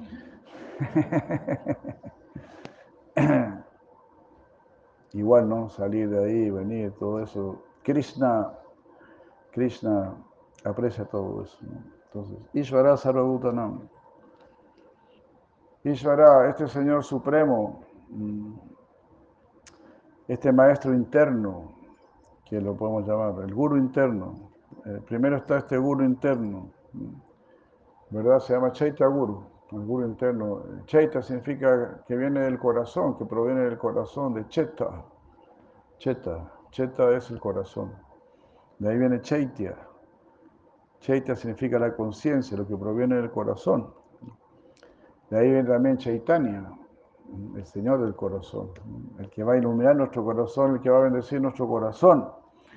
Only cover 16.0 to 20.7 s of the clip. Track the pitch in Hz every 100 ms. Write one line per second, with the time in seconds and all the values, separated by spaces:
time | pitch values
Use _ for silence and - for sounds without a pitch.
16 | 143 143 151 139 131 131 147 139 143 147
17 | 131 135 139 151 151 120 101 - - -
18 | - 107 107 104 107 110 - - _ _
19 | _ _ _ _ _ _ - - - -
20 | _ _ - 123 143 127 135